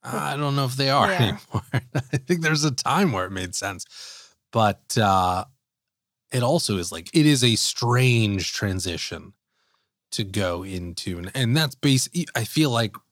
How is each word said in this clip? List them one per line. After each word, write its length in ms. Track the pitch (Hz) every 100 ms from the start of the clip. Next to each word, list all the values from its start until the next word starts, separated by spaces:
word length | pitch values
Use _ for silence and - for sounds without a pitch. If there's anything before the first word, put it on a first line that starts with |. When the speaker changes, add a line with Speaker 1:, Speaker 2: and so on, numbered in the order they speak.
Speaker 1:
I 340 | 117 - - 139
don't 200 | 147 139
know 80 |
if 120 | 135 131
they 140 | 135
are 200 | 139 107
Speaker 2:
Yeah. 80 | 175
Speaker 1:
anymore. 440 | 110 101 - 107 -
<laughs> 60 |
I 420 | 131 - 147 - 139
think 240 | - 180
there's 220 | 160 156
a 60 | 151
time 420 | 127 - 143 196
where 140 | 104 92
it 40 |
made 240 | 95 92
sense, 300 | 87 98 92 - - - - - _ _
but, 440 | 117 107 98 _ -
uh, 480 | 104 95 90 90 - _ _ _ _ _ _ _ _
it 100 | 127
also 360 | 120 160 - 101
is, 120 | 85
like, 180 | 82 85
it 120 | 165 151
is 180 | 143
a 120 | 120 117
strange 960 | - - 117 123 127 120 110 98 85
transition 800 | - 104 95 90 82 - 80 - _ _ _ _ _ _ _ _
to 120 | -
go 380 | 101 98 95 87
into. 540 | 98 95 87 85 - 87
And, 120 | 87
and 220 | 131 120 139
that's 180 | 156 -
basi-, 500 | 143 135 - 170 160
I 100 | -
feel 260 | 117 - 156
like 260 | 117 113 - _